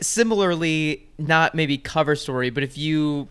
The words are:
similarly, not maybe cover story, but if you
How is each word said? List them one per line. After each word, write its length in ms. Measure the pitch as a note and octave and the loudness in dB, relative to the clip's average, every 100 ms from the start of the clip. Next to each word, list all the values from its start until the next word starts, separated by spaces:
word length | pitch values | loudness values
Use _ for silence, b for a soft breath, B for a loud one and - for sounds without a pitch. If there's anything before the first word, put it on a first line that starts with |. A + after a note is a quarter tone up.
similarly, 1080 | - - A3+ G#3+ F#3+ E3+ E3 D#3 D#3 D3+ - - | -2 0 2 2 2 2 0 0 0 -4 -8 -8
not 380 | D#3 D#3+ D#3+ D#3+ | 2 4 4 2
maybe 220 | D#3 C#3 | 0 -2
cover 400 | - D#3+ D3+ D3 | -2 0 2 0
story, 320 | - B2+ B2+ | -2 -2 -2
but 120 | A#2+ | -2
if 140 | C#3 C#3 | -4 -4
you 520 | D3+ D#3 D3+ C#3+ C#3 | -2 0 0 -2 -6